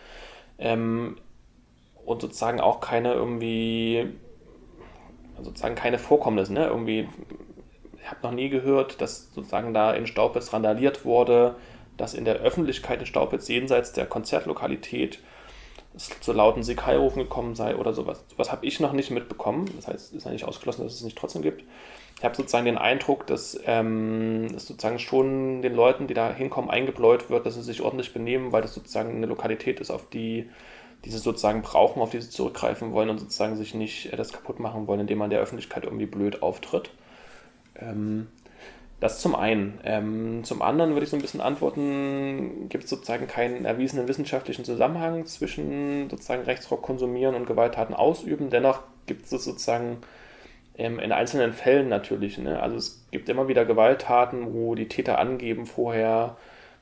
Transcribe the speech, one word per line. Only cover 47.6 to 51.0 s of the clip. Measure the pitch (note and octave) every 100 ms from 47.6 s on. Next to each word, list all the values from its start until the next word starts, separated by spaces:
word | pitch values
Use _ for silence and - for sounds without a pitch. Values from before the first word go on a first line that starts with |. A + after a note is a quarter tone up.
| A#2+ - A2+ -
ausüben. | - E3 - D3+ C#3+
Dennoch | A#2+ C3+ C3+ - - -
gibt | -
es | -
sozusagen, | C3 - - - A#2 A#2+ A#2+ - - - - - - - -
ähm, | A2+
in | A#2